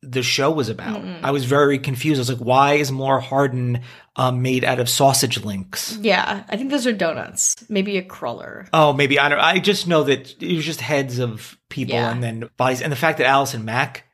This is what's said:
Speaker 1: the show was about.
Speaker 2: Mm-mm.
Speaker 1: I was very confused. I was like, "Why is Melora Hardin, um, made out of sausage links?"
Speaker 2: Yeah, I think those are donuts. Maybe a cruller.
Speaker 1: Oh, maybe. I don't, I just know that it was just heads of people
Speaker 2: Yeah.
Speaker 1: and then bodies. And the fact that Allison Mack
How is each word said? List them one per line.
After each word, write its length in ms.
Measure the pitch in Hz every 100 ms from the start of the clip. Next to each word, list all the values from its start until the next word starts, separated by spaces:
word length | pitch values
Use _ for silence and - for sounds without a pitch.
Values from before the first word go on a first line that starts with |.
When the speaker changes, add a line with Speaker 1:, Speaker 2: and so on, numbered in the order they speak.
Speaker 1:
the 220 | 135 127
show 280 | 123 - 143
was 180 | 156 113
about. 320 | 113 - 110
Speaker 2:
Mm-mm. 180 | 92 -
Speaker 1:
I 80 | 131
was 140 | 143 123
very 340 | 143 143 139
confused. 400 | 139 123 156 147
I 20 |
was 80 | 123
like, 80 | 120
"Why 340 | 117 127 139 147
is 160 | 143
Melora 300 | 135 135 135
Hardin, 600 | 127 135 139 127 123 120 - - _ -
um, 260 | 127 127
made 220 | 127 127
out 160 | 123 127
of 100 | 120
sausage 540 | - 139 131 120 110
links?" 540 | 101 98 92 - - 220
Speaker 2:
Yeah, 420 | 220 180 - 202 -
I 60 | 202
think 140 | 269
those 160 | 285 247
are 60 |
donuts. 720 | 208 170 151 - - - - -
Maybe 280 | 202 196 196
a 60 |
cruller. 640 | 185 - 131 117 - - -
Speaker 1:
Oh, 200 | 160 151
maybe. 240 | 139 143 143
I 80 | 143
don't, 100 | 143
I 200 | 156 185
just 280 | 175 196 175
know 160 | 165
that 380 | 139 131 - -
it 140 | - 170
was 100 | 151
just 160 | 160
heads 360 | 120 147 135 123
of 380 | 123 110 - - _
people 260 | - 127 117
Speaker 2:
Yeah. 160 | 117
Speaker 1:
and 100 | 117
then 260 | 120 113 117 _
bodies. 240 | 127 127
And 100 | 156
the 40 | 135
fact 200 | 165 156
that 100 | 127
Allison 380 | 139 135 117 110
Mack 400 | 117 143 - _